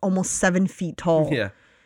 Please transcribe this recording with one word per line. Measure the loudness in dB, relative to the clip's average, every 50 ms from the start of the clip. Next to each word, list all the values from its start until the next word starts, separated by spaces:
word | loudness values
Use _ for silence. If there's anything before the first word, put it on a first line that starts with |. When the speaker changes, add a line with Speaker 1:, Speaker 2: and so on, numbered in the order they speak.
Speaker 1:
almost | -2 0 0 0 0 -2 -2
seven | 0 0 2 2 2 0
feet | 0 -2 -6 -8 -8 -8
tall. | -4 0 2 2 2 2 2
Speaker 2:
Yeah. | 0 -2 -2 -4 -6 _ _ _ _ _ _